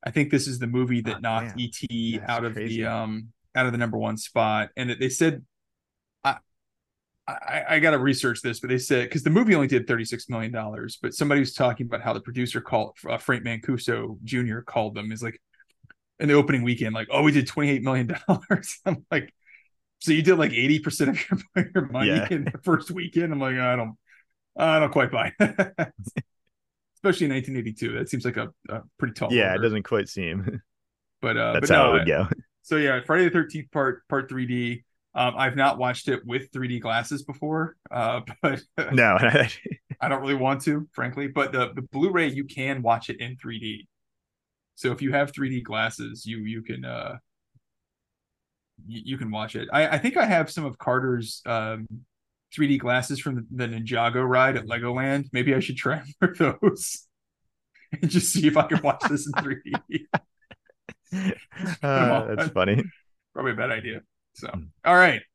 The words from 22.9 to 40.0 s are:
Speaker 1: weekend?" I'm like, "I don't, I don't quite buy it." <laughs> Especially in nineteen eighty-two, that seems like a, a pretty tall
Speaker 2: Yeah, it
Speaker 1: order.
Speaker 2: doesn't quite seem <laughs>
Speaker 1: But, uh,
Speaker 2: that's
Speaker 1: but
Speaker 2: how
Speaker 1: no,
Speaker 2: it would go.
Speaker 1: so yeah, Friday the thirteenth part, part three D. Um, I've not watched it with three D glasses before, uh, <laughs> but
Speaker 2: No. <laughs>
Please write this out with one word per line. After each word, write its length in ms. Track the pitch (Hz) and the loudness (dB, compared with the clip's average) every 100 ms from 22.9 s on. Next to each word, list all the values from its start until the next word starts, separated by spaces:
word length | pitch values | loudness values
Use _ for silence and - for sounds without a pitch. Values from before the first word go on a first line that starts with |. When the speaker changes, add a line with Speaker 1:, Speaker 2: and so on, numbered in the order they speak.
Speaker 1:
weekend?" 400 | 185 175 165 170 | -8 -2 -2 0
I'm 80 | 147 | -2
like, 160 | 135 127 | -2 0
"I 200 | 127 123 | 0 0
don't, 200 | 113 110 _ _ _ _ _ - | -2 -8 _ _ _ _ _ 0
I 220 | 160 156 | 4 4
don't 120 | 151 | 4
quite 200 | 147 131 | 4 2
buy 200 | 120 98 - | 0 -2 2
it." 340 | 208 - 190 - | 0 2 -2 0
<laughs> 160 | 165 - 98 - - _ _ _ _ _ _ _ | -6 -6 -10 -10 -10 _ _ _ _ _ _ _
Especially 300 | 196 180 156 | 0 2 2
in 40 | |
nineteen 240 | 135 127 131 | 0 -2 -4
eighty-two, 380 | 110 107 120 | -6 -6 -6
that 160 | 117 - | -4 -4
seems 160 | 131 123 | -4 -4
like 100 | 117 | -4
a, 120 | 113 _ - | -8 _ -10
a 120 | 113 - _ | -10 -10 _
pretty 140 | 127 | -6
tall 180 | - 117 | -4 0
Speaker 2:
Yeah, 220 | 120 98 | 4 4
it 60 | 92 | 4
Speaker 1:
order. 20 | |
Speaker 2:
doesn't 220 | 113 107 | 2 0
quite 260 | 98 110 98 | 0 0 0
seem 520 | - 87 87 92 - _ _ _ | -4 -6 -4 -6 -8 _ _ _
<laughs> 300 | _ _ _ | _ _ _
Speaker 1:
But, 160 | 117 113 | -4 0
uh, 160 | 113 | 0
Speaker 2:
that's 160 | 113 - | 0 4
Speaker 1:
but 0 | |
Speaker 2:
how 140 | 92 143 | 6 6
Speaker 1:
no, 40 | |
Speaker 2:
it 100 | 80 | 6
would 80 | 80 | 4
go. 200 | 76 90 - - _ | 2 2 -2 -8 _
Speaker 1:
so 120 | - 156 | -2 0
yeah, 240 | 143 131 - | 2 0 2
Friday 180 | 160 180 | 4 4
the 40 | |
thirteenth 400 | 175 156 156 143 | 4 0 -6 -8
part, 340 | 156 135 123 _ | -2 -2 -2 _
part 180 | 139 135 | -4 -4
three 180 | 131 127 | -6 -4
D. 380 | 123 120 120 _ _ _ - | -2 -4 -6 _ _ _ -2
Um, 200 | 123 123 | 0 2
I've 180 | 131 131 | 0 4
not 220 | 135 120 | 2 4
watched 300 | 123 123 - | -2 -2 -2
it 180 | 127 120 | -4 -2
with 260 | 120 131 | -6 -6
three 160 | 135 127 | -8 -4
D 120 | 120 | -4
glasses 420 | 113 113 113 143 | -2 -2 -2 -8
before, 520 | 135 131 151 156 160 - - | -8 -10 -4 -4 -4 -8 -10
uh, 300 | 127 113 123 120 | -4 -2 -2 -6
<laughs> 100 | - | -4
but 200 | 135 135 - - 92 | -2 -2 -8 -6 0
Speaker 2:
No. 240 | 127 117 92 | 4 6 6
<laughs> 840 | 117 143 120 - - - _ - | 6 4 2 -2 -12 -14 _ -6